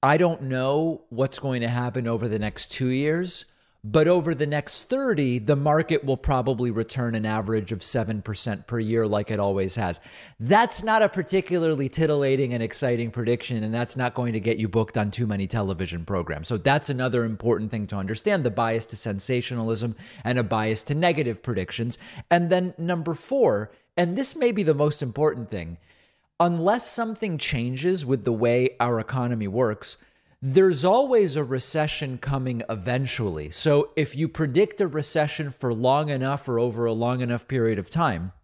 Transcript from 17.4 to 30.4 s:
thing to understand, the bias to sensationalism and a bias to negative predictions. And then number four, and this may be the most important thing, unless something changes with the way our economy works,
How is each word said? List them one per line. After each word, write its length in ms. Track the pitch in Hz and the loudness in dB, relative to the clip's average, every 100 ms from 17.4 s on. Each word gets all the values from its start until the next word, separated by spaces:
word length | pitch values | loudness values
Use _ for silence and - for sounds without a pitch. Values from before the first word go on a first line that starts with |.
| 113 110 110 | 0 0 0
thing 160 | 110 101 | -4 -4
to 100 | 104 | -4
understand, 460 | 95 107 - 196 | -4 -2 0 2
the 80 | 127 | 2
bias 340 | 101 113 113 - | 0 0 0 -4
to 100 | 107 | -8
sensationalism 1000 | - 98 - 127 123 123 113 113 117 110 - - | -6 -6 -2 -2 -2 -4 -2 0 -2 -6 -12 -10
and 160 | - 127 | -2 0
a 40 | |
bias 380 | 110 110 110 110 | 0 0 0 -2
to 100 | - | -2
negative 460 | 143 175 156 131 110 | 0 2 2 -2 -4
predictions. 580 | - 104 90 - 117 117 - - - | -4 -4 -4 -4 -6 -6 -14 -18 0
And 180 | 170 170 | 2 4
then 240 | 180 180 - | 2 0 -4
number 360 | 165 175 160 | -4 -2 -2
four, 560 | 160 - 277 214 104 107 - _ - | -6 -4 2 4 4 -2 -10 _ 0
and 220 | 175 185 | 0 0
this 160 | 269 | -4
may 160 | 330 247 | 0 0
be 140 | 208 | 2
the 100 | 170 | 2
most 280 | 143 147 147 | 4 2 0
important 480 | 131 113 151 131 110 | -6 0 0 0 -6
thing, 280 | 104 82 85 _ _ _ _ _ _ | -8 -8 -12 _ _ _ _ _ _
unless 500 | 175 170 165 240 - | 0 2 2 2 -2
something 480 | - 226 214 214 160 | -6 -6 -4 -4 -4
changes 680 | - 117 120 127 165 185 | -2 -2 -2 -2 0 -2
with 200 | 139 131 | 0 0
the 80 | 104 | 0
way 380 | 113 117 120 127 - | 2 4 4 2 2
our 180 | 120 117 | 0 0
economy 480 | 110 131 120 120 104 | -2 -2 -2 -2 -2
works, 480 | 104 123 104 - - _ _ _ _ | 0 0 0 -8 -12 _ _ _ _